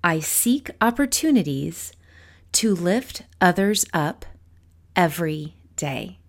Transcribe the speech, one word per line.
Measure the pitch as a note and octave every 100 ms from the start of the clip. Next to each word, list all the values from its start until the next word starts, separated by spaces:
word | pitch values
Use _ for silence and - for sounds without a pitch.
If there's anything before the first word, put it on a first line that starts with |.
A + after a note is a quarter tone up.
I | F3 D#3+
seek | D#3 - A#3 C#4 - -
opportunities | A3+ A#3+ C#4 - D#4+ C4 D3 C3+ D3+ E3 - - - - - - -
to | - A3
lift | F#3 F3 A3 B3+ - - -
others | F3+ F3+ G3 G#3+ -
up | E3 D3 - - - - - - - _ -
every | F3 D3+ D#3+ D#3 D3+ - - -
day. | D3 B2+ A2 F#3